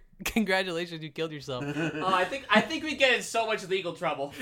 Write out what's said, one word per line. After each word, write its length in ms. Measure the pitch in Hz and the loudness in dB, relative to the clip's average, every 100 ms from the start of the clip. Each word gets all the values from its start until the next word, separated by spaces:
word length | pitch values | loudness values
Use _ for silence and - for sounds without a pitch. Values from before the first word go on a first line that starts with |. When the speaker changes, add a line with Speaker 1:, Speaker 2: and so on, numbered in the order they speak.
| - | -14
Speaker 1:
<laughs> 140 | - | -10
"Congratulations, 800 | - - 196 190 190 165 175 165 | -2 0 4 2 2 -2 -4 -6
you 60 | 156 | -8
killed 200 | - 160 | -4 -4
yourself." 300 | 151 135 127 | -4 -6 -4
Speaker 2:
<laughs> 120 | 143 147 | -4 -2
Oh, 360 | 160 151 185 | -2 -2 2
I 100 | 185 | 2
think, 220 | 180 269 - | 2 -2 4
I 100 | 214 | 4
think 240 | 220 320 | 4 -2
we 100 | 311 | -2
get 200 | 285 262 | 4 4
in 80 | 233 | 4
so 240 | 190 226 220 | 0 -2 0
much 200 | 214 180 | -2 -2
legal 240 | 190 170 | -2 -2
trouble. 400 | 160 170 147 143 - | -4 -2 -2 -6 -6